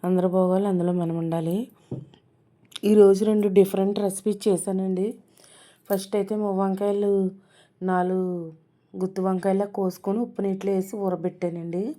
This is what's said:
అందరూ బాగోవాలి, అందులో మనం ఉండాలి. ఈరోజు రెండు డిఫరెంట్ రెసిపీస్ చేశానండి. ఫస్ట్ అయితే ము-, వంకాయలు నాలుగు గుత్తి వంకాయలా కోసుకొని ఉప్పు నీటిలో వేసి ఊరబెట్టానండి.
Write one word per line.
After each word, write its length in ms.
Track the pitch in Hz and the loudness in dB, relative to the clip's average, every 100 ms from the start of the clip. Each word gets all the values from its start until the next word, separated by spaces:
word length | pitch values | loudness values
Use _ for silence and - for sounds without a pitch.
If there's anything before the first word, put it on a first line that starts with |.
అందరూ 240 | 180 185 180 | 0 2 2
బాగోవాలి, 380 | 185 185 185 202 | 2 2 2 2
అందులో 240 | 185 175 | 0 0
మనం 220 | 180 170 165 | 0 -2 -4
ఉండాలి. 400 | 165 165 160 185 247 - _ - - - _ _ _ _ _ - | -2 -2 -2 -4 -6 -14 _ -14 -14 -20 _ _ _ _ _ -4
ఈరోజు 420 | 202 214 202 196 214 | 4 8 8 8 2
రెండు 220 | 214 208 | 2 4
డిఫరెంట్ 520 | 190 190 190 196 202 | 4 4 2 -2 0
రెసిపీస్ 480 | 202 190 - 202 220 | -4 -2 -4 -2 0
చేశానండి. 580 | 185 - 190 190 185 202 240 _ _ - - - _ _ | 0 0 -2 -2 -2 -2 -6 _ _ -20 -20 -20 _ _
ఫస్ట్ 260 | 196 196 214 | -4 -2 -4
అయితే 200 | 196 214 | -2 -2
ము-, 180 | 208 190 | -2 0
వంకాయలు 540 | 196 190 202 202 202 196 190 190 _ _ _ _ | 0 0 -2 0 2 2 0 -4 _ _ _ _
నాలుగు 420 | 185 180 180 185 185 175 165 160 _ _ _ | -2 0 0 0 -2 -4 -8 -14 _ _ _
గుత్తి 280 | 190 185 190 | -6 -6 -2
వంకాయలా 440 | 185 190 190 190 202 | -2 0 0 0 -2
కోసుకొని 540 | 202 185 180 - 196 | -2 -4 -4 -4 -2
ఉప్పు 220 | 240 - | -4 -4
నీటిలో 300 | 196 190 190 | -4 -4 -2
వేసి 240 | 190 185 214 | -2 -2 -4
ఊరబెట్టానండి. 880 | 196 180 170 175 175 170 170 170 214 | -4 -2 -6 -4 -6 -6 -6 -6 -6